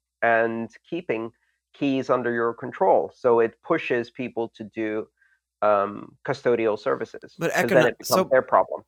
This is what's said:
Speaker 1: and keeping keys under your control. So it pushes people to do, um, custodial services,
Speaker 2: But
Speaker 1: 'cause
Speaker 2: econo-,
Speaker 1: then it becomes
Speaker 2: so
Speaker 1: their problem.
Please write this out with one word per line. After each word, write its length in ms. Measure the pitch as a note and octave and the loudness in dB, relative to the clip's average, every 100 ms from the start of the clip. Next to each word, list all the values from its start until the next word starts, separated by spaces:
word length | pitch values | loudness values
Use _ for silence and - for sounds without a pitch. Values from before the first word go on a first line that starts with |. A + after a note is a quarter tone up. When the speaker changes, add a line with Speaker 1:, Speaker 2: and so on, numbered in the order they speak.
| _ _ | _ _
Speaker 1:
and 480 | A#2 A2+ A#2 A2+ A2+ - _ | 0 2 0 -2 -8 -14 _
keeping 420 | E3+ - A2+ A2+ - _ _ _ | -10 -6 -6 -8 -14 _ _ _
keys 360 | - C#3+ C3+ B2+ | -4 -2 -2 0
under 220 | B2+ A#2+ | 0 0
your 240 | A#2 A#2 | -2 -2
control. 560 | A2+ B2 - F#3+ B2+ - - | -4 -12 -2 2 2 0 -2
So 240 | B2+ A#2 | 2 4
it 140 | A#2 - | 2 -2
pushes 460 | - E3 - B2 A#2 | -4 -2 0 -2 -4
people 420 | - A#2+ A#2 A2+ | -8 -8 -6 -8
to 100 | - | -10
do, 440 | G#2+ A2+ A2 G#2+ - _ _ _ _ _ | -12 -6 -4 -4 -8 _ _ _ _ _
um, 540 | G#2 G2+ G2+ G2+ - _ - | 2 2 0 -6 -16 _ -8
custodial 520 | C3 B2+ A#2+ A2+ G#2 | -2 0 2 0 -2
services, 560 | C3+ C3 A2+ - - - | -4 -4 -6 -12 -18 -6
Speaker 2:
But 140 | E3 | -2
Speaker 1:
'cause 120 | D#3 | 0
Speaker 2:
econo-, 40 | - | 2
Speaker 1:
then 180 | D3+ B2 | 4 2
it 120 | - | -2
becomes 100 | - | 0
Speaker 2:
so 200 | G#2 - | 0 4
Speaker 1:
their 120 | C3 | 2
problem. 420 | - G2+ - - | 4 2 2 -6